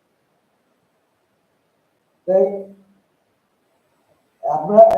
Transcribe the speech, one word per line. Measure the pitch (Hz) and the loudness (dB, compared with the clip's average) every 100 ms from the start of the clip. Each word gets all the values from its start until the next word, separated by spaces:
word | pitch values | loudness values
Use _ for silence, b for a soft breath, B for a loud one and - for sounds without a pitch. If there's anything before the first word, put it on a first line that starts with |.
| _ _ _ _ _ _ _ _ _ _ _ _ _ _ _ _ _ _ _ _ _ _ - | _ _ _ _ _ _ _ _ _ _ _ _ _ _ _ _ _ _ _ _ _ _ -6
তাই | 190 196 202 - - _ _ _ _ _ _ _ _ _ _ _ _ _ _ _ _ | -2 -2 -6 -16 -20 _ _ _ _ _ _ _ _ _ _ _ _ _ _ _ _
আমরা | - 151 - 208 226 | -10 -8 0 4 4